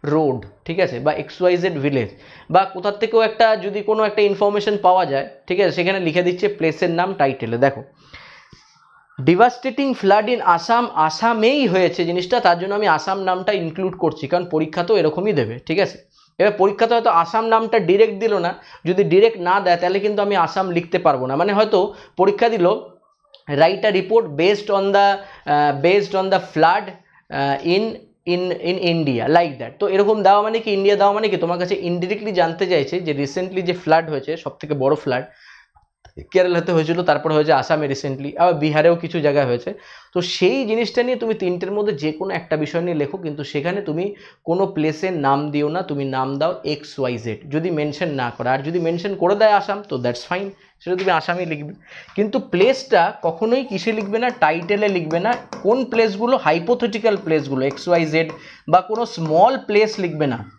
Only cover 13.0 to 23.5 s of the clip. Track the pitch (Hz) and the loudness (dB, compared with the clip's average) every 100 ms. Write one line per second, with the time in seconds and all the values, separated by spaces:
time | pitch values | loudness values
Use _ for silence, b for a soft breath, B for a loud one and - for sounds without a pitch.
13 | - 196 185 180 185 196 170 185 185 175 | 0 -4 -2 -2 -2 -2 -4 -4 -6 -2
14 | 160 151 139 175 156 156 156 165 175 214 | -4 -4 -2 -2 0 -2 -2 -4 0 2
15 | 156 151 208 165 110 123 - 165 185 - | 2 0 -2 0 -2 -6 -4 -2 -2 -4
16 | _ b b - 202 202 190 208 226 233 | _ b b 0 0 4 0 2 2 4
17 | 226 165 165 226 226 220 226 226 170 196 | 4 2 2 -2 2 0 2 0 2 4
18 | 220 196 220 202 170 - B B 160 185 | 4 2 -2 0 -2 -6 B B -2 0
19 | 180 180 226 214 175 196 180 170 180 196 | 4 4 4 2 0 0 2 2 2 0
20 | 208 208 202 196 160 196 190 170 170 185 | -2 -2 0 0 0 -2 -2 -2 -2 0
21 | 170 135 127 139 196 202 214 202 202 B | 2 0 -2 -2 0 2 2 2 0 B
22 | B - 190 202 233 220 175 214 - - | B 2 2 4 0 2 2 0 -6 -20
23 | _ _ _ _ - | _ _ _ _ -6